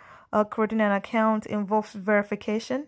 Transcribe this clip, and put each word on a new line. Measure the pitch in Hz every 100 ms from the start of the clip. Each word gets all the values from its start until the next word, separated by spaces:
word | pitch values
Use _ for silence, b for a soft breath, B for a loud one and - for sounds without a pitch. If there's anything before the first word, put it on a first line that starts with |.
| B B B
uh, | 214
creating | 214 - 214 220
an | 208
account | 196 - 226 220 214 -
involves | 208 190 214 214
verification | 208 190 208 208 202 - 214 - 262